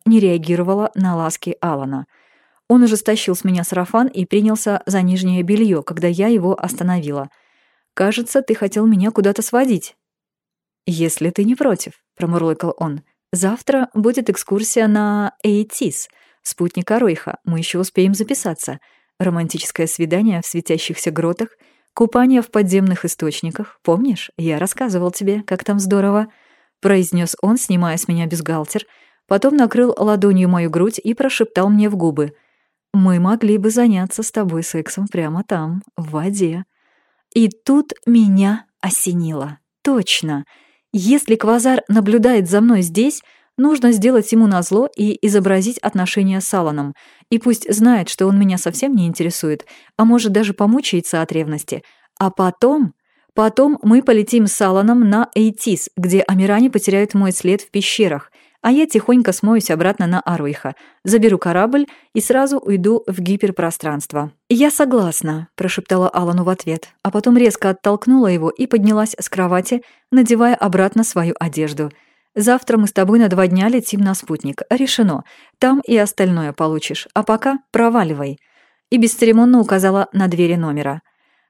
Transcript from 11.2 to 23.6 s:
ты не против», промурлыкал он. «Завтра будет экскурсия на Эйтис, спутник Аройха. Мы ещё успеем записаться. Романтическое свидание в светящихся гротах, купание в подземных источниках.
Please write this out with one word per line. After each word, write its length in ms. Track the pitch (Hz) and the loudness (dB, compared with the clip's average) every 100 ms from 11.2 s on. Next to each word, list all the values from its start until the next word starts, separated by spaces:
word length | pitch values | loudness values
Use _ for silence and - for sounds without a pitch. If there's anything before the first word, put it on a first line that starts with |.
| 160 | -4
ты 140 | 180 | -2
не 100 | 214 | -2
против», 380 | 254 277 190 - - _ - | 0 0 -2 -6 -16 _ -8
промурлыкал 580 | 170 170 165 160 170 - | -4 -2 -2 -2 -6 -6
он. 260 | 165 147 - _ _ | -6 -8 -14 _ _
«Завтра 560 | 180 190 233 - 269 254 | -4 -4 -2 -2 -2 -2
будет 360 | 214 214 247 233 | -2 0 0 -2
экскурсия 580 | 190 - 196 220 - 220 | -6 -4 -4 -2 0 2
на 460 | 208 208 208 202 - | 0 0 -2 -4 -4
Эйтис, 680 | 214 208 214 - 214 - - _ _ _ | -2 -2 -2 -6 -6 -6 -12 _ _ _
спутник 480 | - - 175 185 180 | -14 -6 -4 -4 -2
Аройха. 480 | 220 240 180 - - | 0 0 -2 -8 -10
Мы 140 | - 165 | -6 -4
ещё 220 | 170 175 | -4 -4
успеем 340 | 185 - 190 | -4 0 0
записаться. 680 | 196 214 - 190 160 - 139 _ _ _ - | 0 -2 -4 -6 -8 -10 -12 _ _ _ -6
Романтическое 680 | 185 170 165 165 - - 165 | -4 -2 -4 -6 -8 -6 -6
свидание 560 | - 165 175 220 175 | -4 -4 0 0 -2
в 40 | - | -4
светящихся 680 | 170 - 160 - 165 - | -8 -4 -4 -4 -8 -6
гротах, 380 | 156 165 175 226 _ _ _ _ | -4 -4 -4 -8 _ _ _ _
купание 480 | - 233 247 254 254 | -2 0 2 4 2
в 80 | 233 | 0
подземных 540 | 220 202 196 190 175 | -2 0 2 0 0
источниках. 720 | 170 - 156 - 165 160 | -4 -6 -6 -6 -8 -10